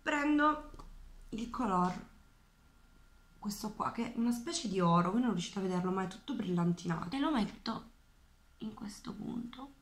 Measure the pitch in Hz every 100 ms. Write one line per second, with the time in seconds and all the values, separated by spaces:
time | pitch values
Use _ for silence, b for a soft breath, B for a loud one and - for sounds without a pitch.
0 | - 294 294 294 302 302 - - - -
1 | - - - 214 240 - 226 180 180 180
2 | - - - - _ _ _ - - -
3 | - - - - 208 - 214 - - -
4 | 233 233 233 240 - - 220 185 175 170
5 | 180 226 254 175 175 196 190 180 185 190
6 | 185 - - 226 180 175 175 175 175 165
7 | 170 269 311 269 202 - - 226 - -
8 | _ _ - _ - - 220 214 208 -
9 | - - - - 240 254 277 -